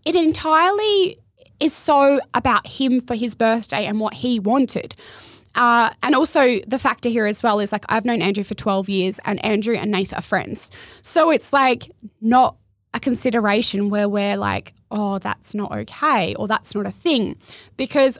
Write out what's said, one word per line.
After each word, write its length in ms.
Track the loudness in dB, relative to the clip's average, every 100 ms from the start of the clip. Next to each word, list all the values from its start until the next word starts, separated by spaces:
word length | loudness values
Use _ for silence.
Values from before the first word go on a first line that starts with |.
it 100 | -2
entirely 1040 | 2 2 0 2 4 4 2 2 2 0 -4 _ _ -20 _
is 120 | -2
so 480 | 0 2 4 6 4 0
about 320 | -2 0 0 -2
him 340 | -2 0 0
for 140 | -2
his 200 | -4 -6
birthday 520 | 0 0 0 -2 -4 -2
and 140 | -2
what 140 | -4
he 240 | -4 -2 -2
wanted. 560 | 2 2 0 -2 -8 -16 -20 -20 -20 -20 _
Uh, 340 | 0 2 4 2 0
and 120 | 0
also 440 | 2 2 4 4 2 -2
the 140 | -2
factor 280 | -2 -2 -2
here 180 | 0 0
as 160 | 0
well 160 | 0 2
is, 100 | 0
like, 140 | -4 -2
I've 160 | -2
known 180 | 0 2
Andrew 220 | 2 0
for 100 | -4
twelve 340 | -6 -2 -2 0
years 300 | 0 0 -2
and 180 | -4 -4
Andrew 300 | 0 0 0
and 160 | -2 0
Nath 220 | -2 -2
are 80 | -6
friends. 500 | -4 -4 -4 -10 -12 -16 -20 -16
So 280 | -2 2 4
it's, 220 | 2 0
like, 380 | 2 2 0 -4 _ -20 _
not 360 | 2 4 4 0 _ _ _
a 80 | -6
consideration 880 | -4 -2 0 0 2 2 0 -2 -2
where 200 | 0 0
we're 280 | 0 -2 -2
like, 380 | -2 -4 -6 -20 _
"Oh, 260 | -4 -4 -4
that's 380 | -6 -8 -8 -8
not 160 | -6
okay," 640 | -8 -10 -4 0 2 0 -4
or 100 | -2
"That's 280 | -4 -4
not 120 | -6 -8
a 60 |
thing." 440 | -4 0 0 0 -6 -18 -20 -18 -8
Because 400 | -2 2 2